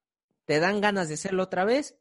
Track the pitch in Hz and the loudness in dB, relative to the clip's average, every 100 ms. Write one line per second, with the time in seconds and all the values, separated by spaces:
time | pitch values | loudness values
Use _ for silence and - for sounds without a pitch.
0 | _ _ _ _ - 147 180 208 208 196 | _ _ _ _ -2 2 2 2 0 0
1 | 160 151 196 185 185 180 202 269 285 _ | -2 -6 -4 -2 -2 0 2 0 -2 _